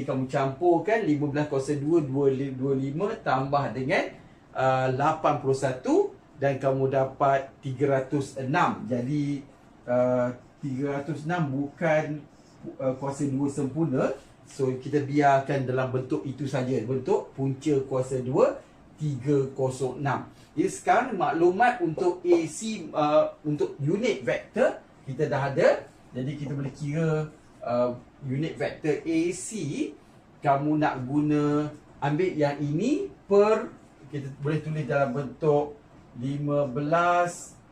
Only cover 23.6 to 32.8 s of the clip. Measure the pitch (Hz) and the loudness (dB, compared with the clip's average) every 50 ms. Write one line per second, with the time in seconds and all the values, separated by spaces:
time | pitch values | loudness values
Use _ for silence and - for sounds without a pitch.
23.6 | - - - - 135 147 175 202 233 240 - - - 135 147 - - - - 208 | -2 -4 -4 -4 -2 0 0 2 0 0 -2 0 -2 -2 -2 -2 -4 -6 0 2
24.6 | 254 320 - - - - - - - - 131 - 156 131 143 135 139 139 131 151 | 2 2 2 -2 -10 -20 -20 -18 -14 -12 -4 -2 -2 0 0 -2 -2 -2 2 4
25.6 | 202 554 - - - - - - - - - 123 131 147 147 - 147 131 143 139 | 4 4 4 4 0 -10 -20 -20 -20 -14 -10 -8 -6 -6 -6 -6 -6 -6 -6 -6
26.6 | 139 135 - - 151 143 147 160 165 160 156 156 156 151 - - - - - - | -6 -6 -8 -8 -6 -4 -2 0 0 2 0 0 -2 -4 -10 -16 -20 -20 -20 -12
27.6 | - - 123 120 123 123 120 123 - - - - 143 135 127 143 156 - - - | -6 -2 0 0 0 0 -2 -4 -10 -18 -20 -12 -8 -6 -4 -2 -2 -4 -4 -4
28.6 | 202 - - - - 156 139 - - 156 165 160 165 175 185 - - - 220 208 | -4 -4 -4 -4 -2 -2 -2 0 -2 -2 0 0 0 0 -2 -4 -8 -10 -8 -6
29.6 | 160 139 165 254 311 - - - - - - - - - - - - 147 139 139 | -6 -4 -4 -4 -4 -6 -6 -12 -20 -20 -20 -20 -20 -20 -20 -2 2 2 2 4
30.6 | 147 151 151 151 147 143 - 131 127 123 139 147 147 151 147 147 147 147 147 147 | 2 2 2 2 2 0 0 -2 -4 -2 0 0 2 2 2 2 2 2 2 0
31.6 | 151 147 - - - - - - - 143 151 151 185 180 - 147 147 143 143 147 | 0 -2 -6 -12 -18 -20 -10 -6 -4 -2 0 0 0 0 0 2 0 0 0 0
32.6 | 151 143 147 165 | -2 -2 0 0